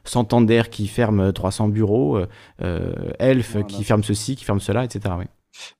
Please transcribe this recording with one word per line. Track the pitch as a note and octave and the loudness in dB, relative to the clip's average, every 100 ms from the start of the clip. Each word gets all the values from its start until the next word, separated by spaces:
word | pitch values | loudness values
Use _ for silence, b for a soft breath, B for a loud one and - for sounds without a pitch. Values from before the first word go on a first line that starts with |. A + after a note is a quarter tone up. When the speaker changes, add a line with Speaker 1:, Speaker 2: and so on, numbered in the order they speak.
| - | -4
Speaker 1:
Santander | B2 A2 A#2+ A2 A#2 A2+ | -2 2 4 6 4 2
qui | - G2+ | -4 -4
ferme, | - A2 G2+ | 0 2 4
euh, | F#2+ | 2
trois | - F#2 | 0 -4
cents | - G#2+ | 0 0
bureaux, | G#2 G2+ A2+ C#3+ A2 | 2 2 2 2 0
euh, | F#2 B B - | -2 B B -8
euh, | F2+ E2+ F2 - - - | -4 -4 -4 -6 -8 -2
Elf | C3 C3 A2 | 2 2 0
Speaker 2:
Voilà. | G#2 G2 | -4 -4
Speaker 1:
qui | G2+ | -6
ferme | G#2 G#2+ G#2 | 0 2 2
ceci, | G#2 - C#3 | -2 -2 -6
qui | - | -2
ferme | G2+ | -2
cela, | - A2 B2+ | 0 -2 -2
et | |
cetera, | G2+ G2 F2 | -6 -6 -6
oui. | G#2 _ _ B B | -8 _ _ B B